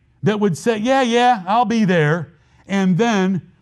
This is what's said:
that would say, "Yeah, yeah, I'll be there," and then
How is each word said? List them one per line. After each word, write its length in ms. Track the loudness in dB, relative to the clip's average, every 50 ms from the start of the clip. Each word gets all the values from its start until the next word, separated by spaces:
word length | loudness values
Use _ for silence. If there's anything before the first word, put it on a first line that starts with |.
| _ _ _ _ -4
that 160 | -2 -2 0
would 180 | 0 -2 -2 -2
say, 200 | -2 -2 -2 -2
"Yeah, 240 | 0 0 0 0
yeah, 420 | 0 0 0 2 2 2 2 0 -2
I'll 180 | -2 0 0 0
be 200 | 0 0 0 2
there," 480 | 2 2 2 2 2 0 -2 -4 -10 -16 _ _ _ _ _ _
and 320 | -6 -2 -2 0 0 2 2
then 540 | 0 0 0 0 0 -2 -2 -4 -8 -12 _ _